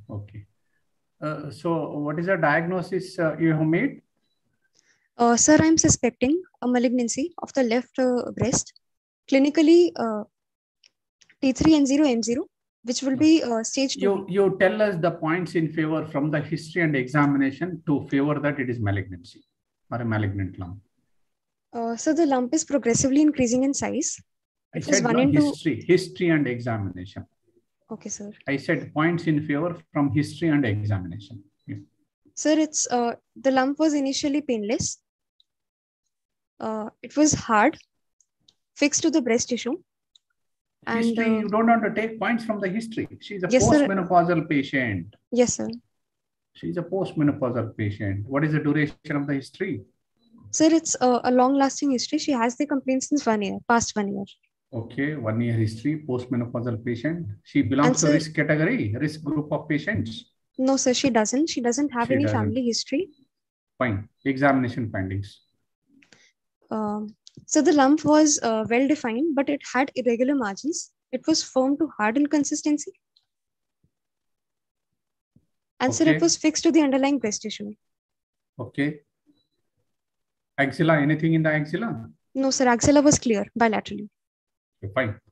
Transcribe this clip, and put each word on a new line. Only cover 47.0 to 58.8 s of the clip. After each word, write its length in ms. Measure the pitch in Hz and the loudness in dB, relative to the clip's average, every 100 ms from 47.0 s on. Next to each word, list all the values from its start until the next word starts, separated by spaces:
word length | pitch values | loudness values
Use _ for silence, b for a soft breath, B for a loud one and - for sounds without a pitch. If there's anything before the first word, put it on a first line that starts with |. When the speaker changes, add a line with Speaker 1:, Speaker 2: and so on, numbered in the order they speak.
| 175 160 147 - 123 117 113 - | -4 0 0 0 -2 -4 -6 -4
Speaker 1:
patient. 480 | 104 101 104 101 | -6 -4 -6 -6
What 200 | 104 139 | -4 -2
is 80 | 156 | 0
the 80 | 151 | 0
duration 560 | 147 151 147 - - 143 | 0 0 -2 -6 -6 -6
of 100 | 143 | -4
the 80 | |
history? 480 | 139 - - 190 110 - _ _ _ _ _ - | -6 -6 -8 -6 -8 -12 _ _ _ _ _ -8
Speaker 2:
Sir, 160 | - 311 | 2 4
it's, 240 | 320 - - | 4 0 0
uh, 220 | 254 240 | 2 2
a 80 | 247 | 2
long-lasting 580 | 254 254 277 269 - 285 | 4 4 4 0 0 -2
history. 280 | 247 - 302 | -2 -2 -4
She 120 | - | -2
has 260 | 247 240 240 | 0 0 -2
the 100 | 294 | -2
complaint 360 | 277 262 262 | -2 0 -2
since 240 | - 294 233 | 0 -2 0
one 160 | 214 | 0
year, 160 | 196 196 - | -2 -4 2
past 280 | 233 - 214 | 2 2 -4
one 180 | 202 | -4
year. 100 | 196 196 - _ _ _ | -6 -10 -16 _ _ _
Speaker 1:
Okay, 440 | 117 107 120 143 151 | -10 -8 -4 -4 -4
one 240 | 110 113 | -4 -2
year 140 | 120 | 0
history, 500 | 113 107 - 147 151 - | 0 0 -2 -4 -4 -4
postmenopausal 760 | 123 - 120 120 120 120 110 | -6 -2 -4 -4 -4 -4 -6
patient. 420 | 120 113 151 170 104 - | -6 -4 -4 -4 -8 -14
She 180 | _ 143 | _ 0
belongs 280 | 107 135 - | 0 2 2
Speaker 2:
And 80 | - | 4
Speaker 1:
to 40 | 143 | 2
Speaker 2:
sir 60 | |
Speaker 1:
risk 220 | 151 - - | 2 0 -2
category, 580 | 151 151 170 247 | 0 2 0 0